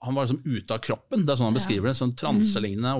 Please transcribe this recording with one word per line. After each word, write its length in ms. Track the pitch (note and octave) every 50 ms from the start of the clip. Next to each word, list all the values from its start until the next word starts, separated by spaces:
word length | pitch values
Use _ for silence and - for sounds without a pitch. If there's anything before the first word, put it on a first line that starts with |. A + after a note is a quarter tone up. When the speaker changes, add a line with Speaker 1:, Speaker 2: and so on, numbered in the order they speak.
Speaker 1:
han 120 | B2 B2+ C3+
var 100 | C#3 C3
liksom 160 | A#2+ B2 - -
ute 280 | D#3 A#2+ F#2+ - -
av 80 | C3 C3+
kroppen. 440 | - - A2 - _ - C4+ G#3+ E3
Det 60 | C#3+
er 60 | C3+ B2
sånn 140 | A#2+ G#2+
han 20 | A2+
Speaker 2:
Ja. 60 | -
Speaker 1:
beskriver 220 | F#3+ - G#2+ G2 G2+
det, 80 | C3 C3+
sånn 200 | - B2+ B2 B2+
Speaker 2:
Mm. 20 |
Speaker 1:
transelignende 840 | - - - G#3 G#3 G#3+ G#3 G3 - G#2+ G2+ G2 G#2+ A#2+ B2+ C#3